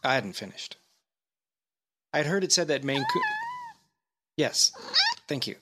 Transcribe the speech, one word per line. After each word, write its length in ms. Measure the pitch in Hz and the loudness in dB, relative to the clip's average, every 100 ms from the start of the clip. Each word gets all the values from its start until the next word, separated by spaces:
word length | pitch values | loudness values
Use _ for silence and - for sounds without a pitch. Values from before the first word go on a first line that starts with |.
I 120 | 135 | 4
hadn't 180 | 131 101 | 2 0
finished. 420 | 90 95 - - - _ _ _ _ _ _ _ _ _ _ _ _ _ | -8 -10 -12 -14 -14 _ _ _ _ _ _ _ _ _ _ _ _ _
I'd 120 | 147 147 | -2 2
heard 180 | 196 | 0
it 80 | 185 | 4
said 160 | - 165 | 2 4
that 160 | 139 | 0
Maine 220 | 139 139 855 | 0 -2 0
Coon, 120 | 1017 932 855 932 988 960 855 _ _ _ _ _ - | 0 0 -4 -6 -10 -14 -18 _ _ _ _ _ -2
yes. 340 | 139 - - - - - 784 - - | 0 4 2 2 -2 2 2 0 -4
Thank 180 | 143 110 | -4 -4
you. 100 | 101 | -8